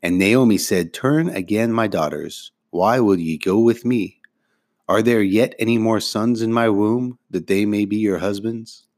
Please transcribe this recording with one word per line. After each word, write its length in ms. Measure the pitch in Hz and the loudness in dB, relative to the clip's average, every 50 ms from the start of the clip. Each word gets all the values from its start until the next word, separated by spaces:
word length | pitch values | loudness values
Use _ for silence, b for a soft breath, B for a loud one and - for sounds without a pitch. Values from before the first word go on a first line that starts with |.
| - | -2
And 160 | 90 87 90 | -2 0 2
Naomi 380 | 92 98 113 131 131 117 104 | 4 4 4 4 4 4 4
said, 380 | 92 - - 107 92 87 82 - | 2 0 0 0 -2 -2 -2 -6
"Turn 340 | - - 127 147 156 165 180 | -4 -2 0 0 2 0 -2
again, 420 | - 95 92 85 107 107 113 117 | -4 -6 -6 -4 -2 -2 0 0
my 160 | 113 113 113 | 0 0 -2
daughters. 640 | 107 - 90 78 76 76 76 78 76 - - - - _ _ _ _ | -2 -2 -2 -2 -2 -4 -6 -10 -10 -12 -16 -18 -20 _ _ _ _
Why 280 | - 85 90 104 120 127 | -4 0 2 2 2 2
will 220 | 120 104 98 87 | 4 2 2 2
ye 160 | 85 80 80 | 0 -4 -6
go 220 | 76 - - 92 107 | -4 -2 0 2 4
with 260 | 113 117 117 113 - | 4 4 2 2 -2
me?" 300 | 120 127 120 98 - - _ _ - _ _ _ _ _ _ _ _ _ _ _ - | -2 -2 -2 -2 -4 -8 _ _ -20 _ _ _ _ _ _ _ _ _ _ _ -2
Are 120 | 92 104 113 | 0 2 4
there 180 | 120 120 113 | 4 4 4
yet 340 | 104 95 95 107 120 123 - - | 2 2 2 2 2 0 0 -4
any 180 | 110 113 117 | -2 0 0
more 240 | 117 110 110 113 104 | 0 2 0 0 0
sons 400 | 92 - - 110 107 117 120 113 | -2 -4 -4 -2 -2 0 -2 0
in 100 | 113 113 | -2 -2
my 200 | 113 117 117 113 | 0 0 2 2
womb, 480 | 104 98 104 107 113 123 123 123 127 _ _ _ | 2 2 0 0 0 -2 -4 -6 -10 _ _ _
that 180 | - 92 80 | -8 -8 -4
they 200 | - 98 98 104 | -2 -2 0 0
may 180 | 104 104 104 104 | 0 0 -2 -2
be 140 | 98 104 107 | -2 -2 -2
your 180 | 107 104 95 | -2 -2 -2
husbands? 680 | 82 82 101 104 98 101 113 117 113 110 - - - _ _ _ | -2 -2 -4 -6 -4 -6 -8 -8 -8 -12 -14 -20 -20 _ _ _